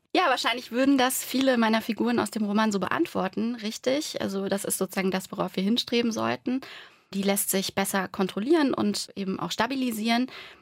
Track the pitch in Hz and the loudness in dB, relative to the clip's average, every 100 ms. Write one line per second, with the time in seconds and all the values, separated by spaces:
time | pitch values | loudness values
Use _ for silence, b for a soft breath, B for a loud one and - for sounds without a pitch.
0 | _ - 359 247 277 240 233 226 269 277 | _ 2 4 2 0 -2 -2 0 4 4
1 | 254 262 - 247 269 247 226 220 214 208 | 4 0 -2 2 4 4 4 2 0 -2
2 | 220 240 214 220 208 202 220 202 185 - | 0 2 0 0 0 2 2 2 0 -2
3 | 339 196 185 196 226 240 214 226 - 269 | -2 -2 -4 -2 -4 -4 -8 -6 -2 -2
4 | 311 - 208 196 196 196 - - 185 - | -2 -4 -4 -2 -2 -2 -2 -2 -2 -2
5 | 190 190 - 196 180 - 190 240 - 240 | 0 0 -2 -4 -4 0 0 0 0 0
6 | 233 220 226 240 - 254 - B B B | 0 0 0 -2 -2 -4 -4 B B B
7 | B 196 196 196 - 190 190 - 196 202 | B -2 0 0 0 0 0 -2 0 0
8 | 185 - 185 - 220 330 277 - 208 196 | -2 -2 -2 -2 2 4 4 2 0 0
9 | - - 190 190 170 - 226 269 254 220 | -6 -6 -4 -4 -4 -2 -2 0 -2 -2
10 | 220 233 254 B B B | 2 2 0 B B B